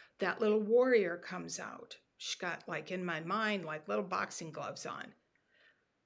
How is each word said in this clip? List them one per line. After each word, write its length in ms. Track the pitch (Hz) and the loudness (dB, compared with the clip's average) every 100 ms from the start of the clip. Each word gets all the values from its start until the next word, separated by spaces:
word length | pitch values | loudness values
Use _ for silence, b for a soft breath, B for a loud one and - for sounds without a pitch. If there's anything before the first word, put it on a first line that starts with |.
| B - | B -2
that 220 | 185 - | 0 4
little 180 | 214 214 | 4 4
warrior 580 | 208 233 254 233 180 175 | 6 6 8 6 6 0
comes 420 | - 180 170 - | -6 -8 -6 -8
out. 380 | - - - - _ - | -8 -12 -16 -20 _ -12
She's 180 | - - | -8 -4
got, 320 | 180 165 - | -4 -4 -6
like, 240 | 156 151 | -6 -4
in 140 | 185 180 | -4 -2
my 140 | 160 | -4
mind, 460 | 160 208 214 202 160 | -2 0 0 0 -4
like, 220 | 156 190 | -6 -2
little 160 | 214 | -2
boxing 480 | 185 190 196 - 160 | 0 -2 -2 -6 -10
gloves 340 | 147 101 - - | -8 -8 -8 -8
on. 280 | 73 - - _ b b b b b b _ | -8 -12 -18 _ b b b b b b _